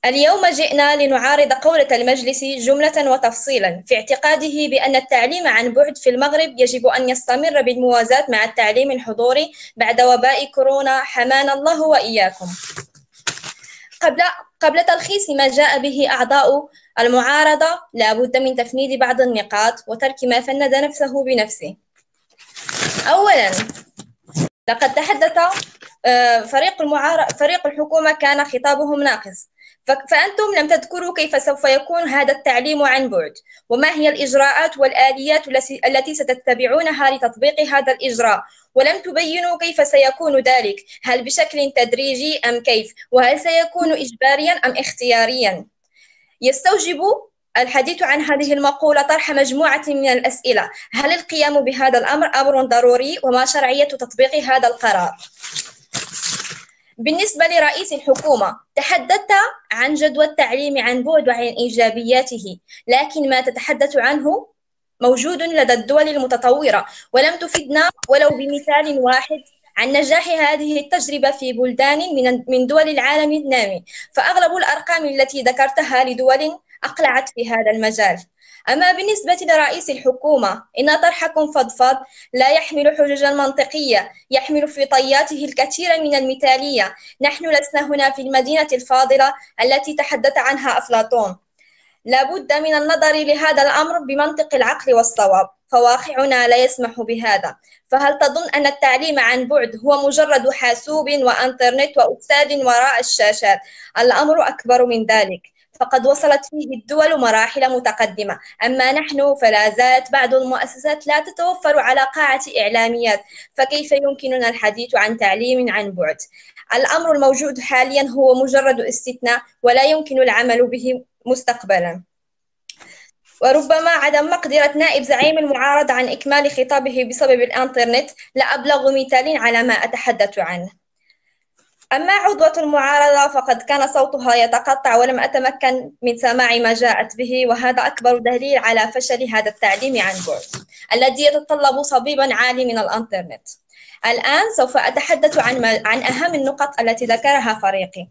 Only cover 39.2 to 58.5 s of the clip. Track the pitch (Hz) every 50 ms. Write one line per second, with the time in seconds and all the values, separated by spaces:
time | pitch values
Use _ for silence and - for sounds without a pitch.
39.2 | 339 311 320 349 349 349 339 339 339 339 339 330 285 285 294 277 269 262 262 -
40.2 | 330 311 277 262 233 254 254 254 226 202 202 202 - _ - - - 254 240 254
41.2 | 240 254 - 339 320 320 311 294 285 277 277 262 240 233 240 240 277 277 262 247
42.2 | 285 311 311 - - 240 240 240 233 - 233 226 220 220 - - - _ 247 247
43.2 | 247 240 285 294 - 339 330 330 339 330 - 349 339 330 311 - 277 240 233 -
44.2 | 262 269 277 277 302 330 349 330 - 254 254 254 269 - - - 247 247 233 226
45.2 | 226 226 254 254 233 196 185 160 - _ _ _ _ _ _ _ _ _ _ _
46.2 | _ _ _ _ - 254 269 - - 359 403 370 302 339 349 285 349 403 466 -
47.2 | - _ _ _ _ _ _ 233 254 247 254 262 262 302 - - 254 254 285 302
48.2 | 302 294 294 277 294 285 285 285 285 277 277 - 311 302 294 285 285 285 302 320
49.2 | - - 294 277 277 247 254 277 330 302 269 302 302 302 285 277 277 269 247 254
50.2 | 247 262 254 - - 254 233 208 - - - - - - - 233 277 294 349 339
51.2 | 339 - 320 311 294 294 294 285 254 254 262 247 269 262 254 240 - - 285 311
52.2 | 330 - - 262 269 277 285 262 262 254 240 240 247 247 247 247 262 285 339 359
53.2 | - 262 247 254 262 262 - 294 277 247 269 277 285 285 277 262 247 247 - 220
54.2 | 262 262 269 302 254 254 262 262 254 240 - - - 226 196 185 175 139 - _
55.2 | - - _ _ - - - - - - - _ _ _ - - - - - -
56.2 | - - - - - - - - - _ _ _ _ _ _ - 226 302 311 349
57.2 | 403 415 - 294 330 330 349 339 302 294 - 330 381 - 302 277 - 285 262 262
58.2 | - 311 277 226 202 180